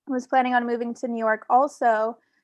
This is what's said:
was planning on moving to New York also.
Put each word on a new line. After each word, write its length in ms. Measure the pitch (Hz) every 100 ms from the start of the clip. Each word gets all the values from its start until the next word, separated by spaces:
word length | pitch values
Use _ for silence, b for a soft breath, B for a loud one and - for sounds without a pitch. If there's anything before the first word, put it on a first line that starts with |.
| -
was 180 | 254 254
planning 280 | 269 254
on 120 | 247 240
moving 280 | 233 240
to 140 | 233 247
New 100 | 233
York 280 | 220 220 -
also. 680 | 254 285 - 240 214 220 226 _ _